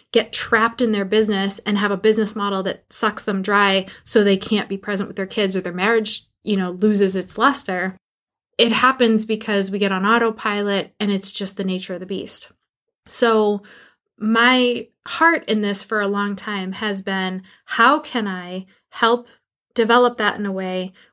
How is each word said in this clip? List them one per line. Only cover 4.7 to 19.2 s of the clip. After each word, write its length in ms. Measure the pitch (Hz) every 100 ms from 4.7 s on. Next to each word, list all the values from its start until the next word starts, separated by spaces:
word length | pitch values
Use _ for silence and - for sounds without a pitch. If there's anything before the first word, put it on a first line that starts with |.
| 196
present 300 | - 196 196
with 100 | 190
their 100 | 190
kids 280 | - 196 190
or 60 |
their 120 | 180
marriage, 540 | 175 196 226 220 - - _
you 140 | - 196
know, 140 | 180
loses 440 | 180 208 202 196 185
its 220 | 185 -
luster. 600 | 254 262 - 185 185 185 _ _ _ _ _ -
It 140 | 233
happens 540 | 226 254 254 240 220 220
because 460 | 214 220 202 196
we 80 | 196
get 120 | 196
on 140 | 190 196
autopilot 880 | 226 226 - 220 208 202 196 - _
and 120 | 208
it's 200 | 196 190
just 260 | - 190 -
the 60 |
nature 320 | 190 185 185 180
of 40 |
the 60 | 185
beast. 460 | 196 - - - _ _ _ _ _ _
So 560 | - 240 220 208 202 202 - - _ _ _
my 680 | 214 226 240 254 247 240 226 _ -
heart 380 | - 330 320 -
in 120 | 214
this 220 | 208 202
for 160 | - 214
a 80 | 202
long 280 | 202 202 196
time 380 | - 202 185
has 280 | 190 214 196
been, 420 | 196 190 185 185 185 _ _
how 340 | - 233 302
can 280 | - 247 208
I 400 | 185 175 185 190 _ _
help 380 | - 226 240